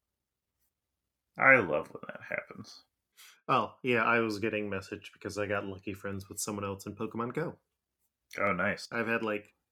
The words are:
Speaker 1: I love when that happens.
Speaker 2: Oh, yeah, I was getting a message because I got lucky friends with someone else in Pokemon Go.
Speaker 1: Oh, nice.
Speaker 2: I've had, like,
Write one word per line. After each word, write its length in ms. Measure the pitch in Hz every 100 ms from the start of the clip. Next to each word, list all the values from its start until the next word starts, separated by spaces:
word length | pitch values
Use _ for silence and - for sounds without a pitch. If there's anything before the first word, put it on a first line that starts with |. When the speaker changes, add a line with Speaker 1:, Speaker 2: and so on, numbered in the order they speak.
| _ _ _ _ _ _ _ _ _ _ _ _ _ -
Speaker 1:
I 180 | 135 131
love 320 | 87 76 -
when 100 | - -
that 120 | - -
happens. 540 | - - - - - _ _ _ _ - - -
Speaker 2:
Oh, 240 | 131 104 -
yeah, 220 | 127 117
I 160 | 117 117
was 180 | 113 104
getting 280 | 110 104 104
a 20 |
message 400 | 95 - 104 -
because 240 | - 104 98
I 100 | 104
got 200 | 101 98
lucky 260 | 95 104
friends 340 | 98 101 98 95
with 100 | 98
someone 260 | - 104
else 220 | 101 98 107
in 80 |
Pokemon 400 | 104 110 113 123
Go. 220 | 151 170 - _ _ _ _ _ _ _ -
Speaker 1:
Oh, 120 | 101
nice. 360 | 90 98 87 -
Speaker 2:
I've 160 | 117 113
had, 140 | 117
like, 300 | 110 104 - _ _